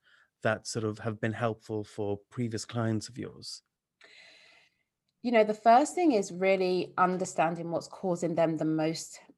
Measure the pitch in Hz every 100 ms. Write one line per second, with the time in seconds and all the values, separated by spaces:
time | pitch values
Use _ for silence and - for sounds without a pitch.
0 | _ _ _ _ 113 107 - 120 110 104
1 | 113 107 117 107 117 110 - 110 104 -
2 | 101 101 _ 127 120 110 - 120 113 110
3 | - 120 98 - - - _ _ _ _
4 | - - - - _ _ _ _ _ _
5 | _ _ 247 233 214 214 233 240 302 359
6 | 330 214 190 180 190 190 185 180 - -
7 | 180 185 180 - 165 170 170 165 - -
8 | 190 175 170 165 165 156 156 156 156 165
9 | - - -